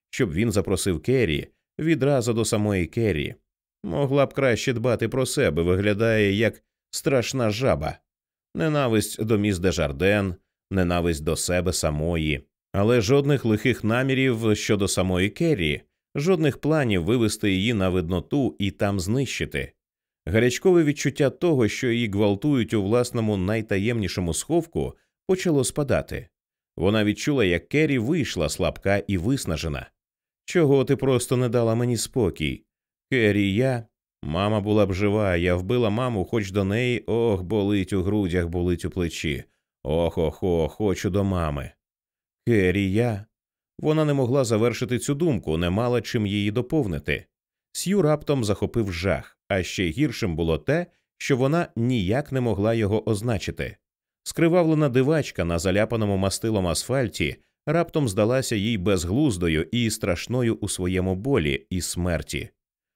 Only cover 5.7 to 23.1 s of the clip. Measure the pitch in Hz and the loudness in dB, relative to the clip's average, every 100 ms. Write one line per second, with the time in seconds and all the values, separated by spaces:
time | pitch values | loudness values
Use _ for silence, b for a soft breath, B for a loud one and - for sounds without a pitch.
5.7 | 92 101 101 113 110 101 101 110 - _ | 2 2 0 2 2 2 2 0 -2 _
6.7 | _ _ - - 131 113 135 113 104 131 | _ _ -6 0 0 0 -2 -2 0 0
7.7 | 73 78 - _ _ _ _ _ - 160 | 0 -2 -8 _ _ _ _ _ -4 -2
8.7 | 147 127 110 - - 110 107 104 90 92 | 0 2 2 0 -4 0 2 2 0 0
9.7 | 87 76 69 95 104 98 87 _ _ _ | 0 -2 0 2 2 0 -6 _ _ _
10.7 | 98 87 87 87 76 76 80 - 90 87 | 0 0 2 0 -2 -2 -4 0 0 0
11.7 | - 80 73 80 85 76 69 - _ _ | -2 -2 -2 -2 0 0 -2 -6 _ _
12.7 | 95 104 123 104 139 139 143 117 107 131 | 0 2 2 4 2 4 0 2 2 2
13.7 | 110 107 120 135 131 131 113 110 104 - | 0 0 0 0 0 0 0 0 0 0
14.7 | 107 98 - 92 90 101 - 165 127 78 | 0 0 0 0 2 0 0 0 2 0
15.7 | 71 - _ _ 139 156 180 156 - 143 | -2 -8 _ _ -4 0 2 2 0 0
16.7 | 156 123 95 82 123 110 - 104 92 107 | 0 2 0 2 2 2 0 0 2 0
17.7 | 110 92 92 85 90 - 147 120 - 98 | 0 0 0 0 -4 -2 -2 -2 -2 -4
18.7 | - 101 98 90 127 131 - 73 71 65 | -2 -2 -2 -2 -2 -2 -4 -6 -6 -8
19.7 | - _ _ _ _ 78 107 123 123 190 | -12 _ _ _ _ -2 2 2 2 4
20.7 | 175 151 143 143 - 135 - 175 139 107 | 4 4 0 -4 0 -2 0 0 2 2
21.7 | - 127 117 117 98 104 98 151 135 110 | 0 -2 -2 -2 0 0 2 2 0 2
22.7 | 113 98 120 120 | 0 2 0 0